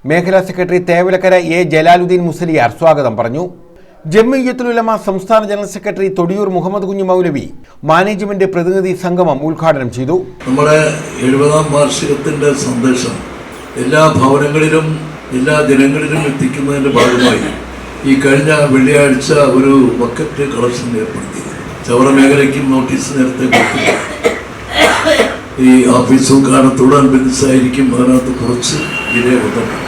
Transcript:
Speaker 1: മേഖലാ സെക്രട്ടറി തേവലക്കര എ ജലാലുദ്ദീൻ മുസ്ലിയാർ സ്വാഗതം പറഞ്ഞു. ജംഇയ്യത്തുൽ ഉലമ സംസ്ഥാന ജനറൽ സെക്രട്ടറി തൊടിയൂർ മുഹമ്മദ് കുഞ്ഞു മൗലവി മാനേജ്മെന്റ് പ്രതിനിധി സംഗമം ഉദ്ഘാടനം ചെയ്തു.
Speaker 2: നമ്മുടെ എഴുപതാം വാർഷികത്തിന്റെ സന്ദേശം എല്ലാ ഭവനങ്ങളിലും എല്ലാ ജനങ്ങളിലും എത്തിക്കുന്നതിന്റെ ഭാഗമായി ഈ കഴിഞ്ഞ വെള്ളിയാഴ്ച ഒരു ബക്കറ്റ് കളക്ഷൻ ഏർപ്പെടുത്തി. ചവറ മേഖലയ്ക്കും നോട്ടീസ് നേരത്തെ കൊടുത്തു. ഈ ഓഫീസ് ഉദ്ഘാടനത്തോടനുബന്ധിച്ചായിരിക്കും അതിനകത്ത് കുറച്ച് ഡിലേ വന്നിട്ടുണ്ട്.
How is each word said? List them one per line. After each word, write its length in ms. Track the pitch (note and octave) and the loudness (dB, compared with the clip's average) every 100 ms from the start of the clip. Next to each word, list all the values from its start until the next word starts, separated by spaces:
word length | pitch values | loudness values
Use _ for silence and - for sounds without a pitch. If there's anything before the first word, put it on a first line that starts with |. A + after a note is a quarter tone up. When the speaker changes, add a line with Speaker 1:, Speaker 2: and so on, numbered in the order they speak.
| C3 | 0
Speaker 1:
മേഖലാ 300 | E3 F3 F#3+ F#3 | 0 2 0 0
സെക്രട്ടറി 320 | F3+ E3+ F3 F3 | -4 -2 -2 0
തേവലക്കര 440 | E3+ F#3 F#3 F#3 F#3 E3 E3+ | 0 2 0 2 2 2 -2
എ 40 | F3 | 0
ജലാലുദ്ദീൻ 480 | D#3 E3 F3+ F3 F3+ E3+ | 2 4 4 4 0 -2
മുസ്ലിയാർ 400 | D3+ E3+ D#3 - - | -4 -2 0 0 2
സ്വാഗതം 340 | E3 D3 C3 A2 | 2 2 0 -2
പറഞ്ഞു. 240 | A#2 C3+ F3+ - - - - - D#3+ | -4 -4 -8 -12 -20 -20 -20 -16 0
ജംഇയ്യത്തുൽ 540 | F#3+ A#3 C4+ B3+ B3 A#3+ | 2 2 2 -2 -4 -2
ഉലമ 180 | A#3 A3+ G#3+ - | -2 -2 -2 -2
സംസ്ഥാന 360 | F#3+ F#3 A3 G#3 | -6 0 0 0
ജനറൽ 180 | G#3 G3 G3+ | -6 -6 -8
സെക്രട്ടറി 320 | G#3 F#3+ F#3+ F#3+ | -8 -4 -4 -2
തൊടിയൂർ 300 | E3+ G3 G3 F#3 | -2 -2 -2 -2
മുഹമ്മദ് 320 | F3 G3+ F#3+ | -2 -4 -4
കുഞ്ഞു 160 | G3 F#3+ | -4 0
മൗലവി 360 | F#3 F3+ C#3+ - - - - C#3+ | 0 0 -2 -8 -16 -20 -10 0
മാനേജ്മെന്റ് 560 | E3 G3 G3+ G3+ G3 F#3+ | 2 2 -2 -4 -2 -2
പ്രതിനിധി 380 | F3 E3+ F#3+ F#3+ F3+ | 0 -2 0 -2 -4
സംഗമം 340 | F3+ F3 E3+ C3+ D#3 | -2 0 0 0 -4
ഉദ്ഘാടനം 420 | D#3+ E3 C#3+ B2 A#2 | -2 0 0 -2 -4
ചെയ്തു. 200 | C3 F3+ - - C3 | -2 -2 -4 -12 -4
Speaker 2:
നമ്മുടെ 320 | C3+ D3+ D#3 D#3 D#3 - B2+ B2+ | 0 4 4 2 -2 -10 -4 0
എഴുപതാം 400 | C#3 D3 D#3 D3+ C#3+ | 2 2 2 2 0
വാർഷികത്തിന്റെ 760 | C#3 - D3 C#3 D#3 D3 C#3+ C3+ A#2 | 0 -2 -4 -2 -2 0 0 0 -4
സന്ദേശം 500 | A#2+ B2+ B2+ A#2+ G2 - - - - - - | -2 0 0 -2 -8 -12 -16 -16 -18 -12 -6
എല്ലാ 180 | B2+ D3+ D#3 - | -2 2 2 2
ഭവനങ്ങളിലും 680 | C3 C#3+ D3 D3+ D#3 D#3 D#3 D#3 - - - B2+ | 2 2 0 0 2 0 0 -6 -8 -14 -8 -4
എല്ലാ 200 | C3+ D3+ D3 | 0 0 2
ജനങ്ങളിലും 500 | C3+ C#3 D3+ D3 D#3 C#3+ | 2 2 0 -2 -2 -2
എത്തിക്കുന്നതിന്റെ 600 | - - C#3+ C#3 C#3+ C3+ A#3 | -2 -4 -2 -4 -2 0 2
ഭാഗമായി 500 | A#3+ B2 B3 G#3 D3+ - - - - - C3+ | 2 2 2 0 -4 -8 -12 -14 -14 -6 0
ഈ 20 | C3+ | 2
കഴിഞ്ഞ 280 | C3+ C#3 D3+ D3+ C#3+ | 4 2 2 2 2
വെള്ളിയാഴ്ച 560 | C3 C3 D3 C#3+ B2+ - D3 C#3 B2+ | 4 4 4 4 2 2 2 4 4
ഒരു 160 | C3+ C3+ A#2+ A2 | 4 4 4 0
ബക്കറ്റ് 420 | A#2 - D3+ - C#3 | -4 -4 -6 -4 -6
കളക്ഷൻ 380 | B2+ A#2+ A#2+ B2 A#2 | -2 -4 -4 -6 -4
ഏർപ്പെടുത്തി. 420 | G#2+ - - - - - - - - | -6 -8 -10 -12 -12 -12 -14 -12 -2
ചവറ 220 | B2 C3 C3+ | 2 4 6
മേഖലയ്ക്കും 460 | C3+ C#3+ C#3 - C3+ | 6 4 2 0 0
നോട്ടീസ് 360 | C3 A#2+ - - C3+ | 0 0 -4 -4 -2
നേരത്തെ 300 | B2+ - C4 | -2 -2 0
കൊടുത്തു. 300 | - - B3+ - - - - - - - - - - - - D#4+ D4 - - - - B2+ | 0 0 -2 -2 -2 -6 -4 -4 -4 -12 -14 -8 0 0 2 0 0 0 -4 -12 2 4
ഈ 60 | B2+ B2 B2 | 6 6 2
ഓഫീസ് 340 | B2 C3+ - C3+ | 4 2 4 4
ഉദ്ഘാടനത്തോടനുബന്ധിച്ചായിരിക്കും 1500 | C3+ C3+ C3 B2+ B2+ C#3+ C3+ C3 C3 B2+ C#3 C3 B2+ C3 C3 A#2+ | 4 4 2 4 4 6 4 4 0 0 2 2 0 0 0 2
അതിനകത്ത് 360 | B2+ B2+ B2+ A#2 | 2 2 0 -4
കുറച്ച് 380 | A2+ A#2+ B2 D3 - B2 - | -4 -4 -4 -6 -6 -8 -4
ഡിലേ 240 | A#2+ B2 B2 | -2 0 0
വന്നിട്ടുണ്ട്. 340 | G#2+ A2+ A2+ D#2+ | -2 -4 -6 -8